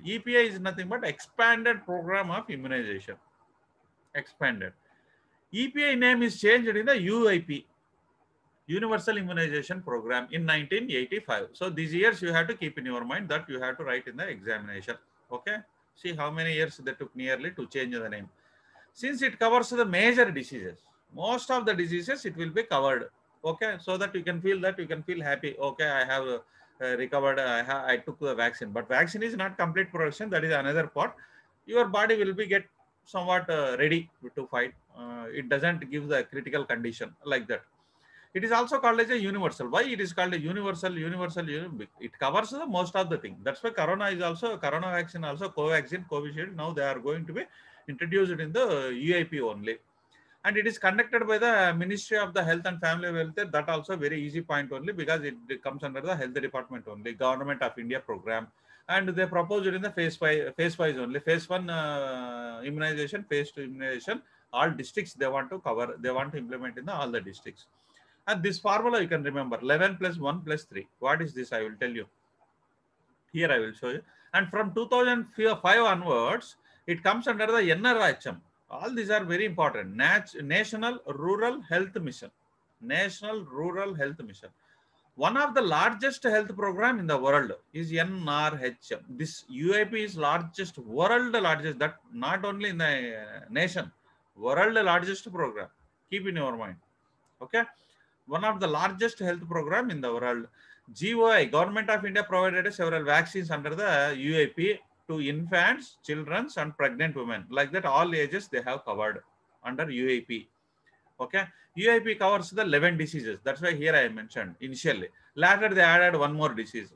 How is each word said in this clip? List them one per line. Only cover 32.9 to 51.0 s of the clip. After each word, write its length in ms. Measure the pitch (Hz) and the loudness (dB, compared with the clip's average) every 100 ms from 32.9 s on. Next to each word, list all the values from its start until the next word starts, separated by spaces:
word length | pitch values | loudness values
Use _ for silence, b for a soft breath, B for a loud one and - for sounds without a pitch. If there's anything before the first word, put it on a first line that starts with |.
| _ | _
somewhat, 440 | - 190 180 180 175 | -8 -4 2 2 2
uh, 280 | 156 139 123 | 0 0 2
ready 320 | 151 170 170 _ 123 | 2 2 -2 _ -12
to 120 | - 131 | -10 -4
fight. 260 | 123 127 - _ 123 | -2 -2 -6 _ -18
Uh, 280 | 120 120 117 | -14 -12 -10
it 160 | 143 123 | -10 -2
doesn't 400 | 139 165 165 135 | 2 2 0 -4
give 160 | 147 147 | -6 0
the 160 | 139 | 0
critical 400 | 120 139 127 143 | 0 -8 -4 -4
condition 500 | 135 117 117 113 110 - | -2 -4 -4 -6 -10 -10
like 220 | 143 131 110 | -4 -2 -2
that. 160 | 113 - _ b b b b b | -6 -8 _ b b b b b
It 100 | 185 | -6
is 80 | 220 | 2
also 300 | 233 240 269 | 2 2 2
called 180 | 247 226 | 4 4
as 120 | 233 | 2
a 60 | 240 | 0
universal. 520 | 196 196 170 - 123 | 0 -2 -2 -2 0
Why 140 | 165 | 0
it 160 | 269 220 | 0 -2
is 120 | 185 | -4
called 220 | 170 180 | -2 0
a 60 | 175 | 0
universal? 580 | 151 202 196 170 190 175 | -4 -4 -4 -4 -4 -4
Universal, 500 | 160 180 180 175 165 | -6 -4 -4 -4 -6
uni-, 380 | 147 175 123 104 _ | -6 -8 -10 -14 _
it 180 | 117 - | -14 -4
covers 320 | 139 185 220 | 0 0 0
the 160 | 269 320 | -6 -2
most 300 | 180 180 190 | -2 0 0
of 120 | 180 | 0
the 80 | 165 | -2
thing. 200 | 104 92 | -6 -6
That's 180 | 117 135 | -6 -4
why 80 | 226 | -4
corona 360 | 226 156 196 202 | 0 0 0 0
is 140 | 180 | 0
also, 360 | 170 170 233 202 | -2 -2 -4 -2
corona 340 | 143 156 185 | -2 0 0
vaccine 320 | 175 170 170 | -2 -4 -6
also, 280 | 151 147 190 | -6 -6 -6
Covaxin, 580 | 156 151 156 131 180 180 | -2 2 2 0 -8 -4
Covishield. 480 | 147 147 156 190 170 | -6 -4 -8 -8 -6
Now 160 | 156 | -6
they 100 | 147 | -2
are 160 | 139 131 | -2 -2
going 280 | 131 160 160 | -4 -4 -6
to 60 | |
be 120 | 185 370 B B B - | -8 -10 B B B -14
introduced 460 | 135 170 190 185 | -8 0 2 2
in 200 | 160 156 | 0 -2
the 400 | 196 240 147 131 | 0 2 2 0
U 240 | 123 156 175 | -2 2 2
I 60 | |
P 180 | 170 151 | 0 -2
only. 360 | 117 104 107 113 _ _ _ b b b | -2 -2 -6 -6 _ _ _ b b b
And 120 | 196 208 | 0 2
it 100 | 214 | 0
is 120 | - | 2
conducted 480 | 190 208 | 2 4